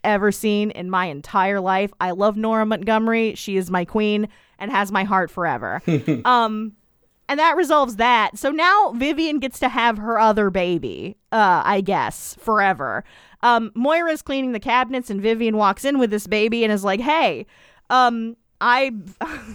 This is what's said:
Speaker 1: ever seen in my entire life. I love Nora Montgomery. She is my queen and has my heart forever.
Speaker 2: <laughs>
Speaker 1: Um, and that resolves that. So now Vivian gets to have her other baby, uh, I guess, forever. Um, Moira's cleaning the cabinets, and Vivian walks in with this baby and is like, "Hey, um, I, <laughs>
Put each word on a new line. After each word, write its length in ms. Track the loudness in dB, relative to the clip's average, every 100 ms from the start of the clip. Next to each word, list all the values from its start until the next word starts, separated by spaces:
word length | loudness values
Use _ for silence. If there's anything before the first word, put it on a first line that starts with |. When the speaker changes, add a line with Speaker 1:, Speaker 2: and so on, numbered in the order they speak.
Speaker 1:
ever 300 | 0 2 2
seen 360 | 0 0 0 -2
in 180 | -6 -4
my 160 | -2 -2
entire 560 | -6 -4 0 2 0
life. 320 | 0 0 0 -2
I 100 | -4
love 240 | 0 0 0
Nora 300 | 0 0 0
Montgomery. 720 | -2 0 0 2 0 -2 -4
She 200 | -4 -4
is 160 | -2
my 140 | -2 -2
queen 420 | -2 0 0 -4 _ _ -14
and 100 | -4
has 220 | -2 0
my 140 | -2 0
heart 260 | 0 0
forever. 500 | -2 -2 -2 -4 -4 0
Speaker 2:
<laughs> 380 | 0 0 0 2
Speaker 1:
Um, 480 | 2 2 -2 -8 -12 _ _ _ _ -6
and 100 | 0
that 160 | 2 2
resolves 400 | 2 2 2 0
that. 400 | 2 4 2 -2
So 140 | -4
now 400 | 0 4 4 2 0
Vivian 420 | -2 -2 -2 -2
gets 200 | -4 -4
to 100 | -2
have 280 | 2 0 0
her 220 | -2 2
other 300 | 4 4 2
baby, 680 | 0 0 -2 -4 -10 -12 -14 -4
uh, 300 | 2 4 4
I 160 | 2 0
guess, 560 | 0 0 -2 -6 -14 -10
forever. 680 | -2 2 2 0 -4 -6 -8 -20 -20 -2
Um, 300 | 2 2 0
Moira's 480 | -2 0 0 0 -4
cleaning 300 | -4 -4 -4
the 80 | -6
cabinets, 500 | 0 0 0 -4 -6
and 120 | -4
Vivian 340 | -2 0 0 2
walks 300 | 0 0 -2
in 140 | 0
with 100 | 0
this 180 | -2 -2
baby 360 | 0 0 0 0
and 80 |
is 100 | 0
like, 160 | 0 -2
"Hey, 460 | 0 2 2 -2 -10 _ _ _ 0
um, 460 | 4 4 2 -8 -12 _ -2
I, 320 | 2 2 2 -4 -12 -10
<laughs> 0 | -10 -10 -16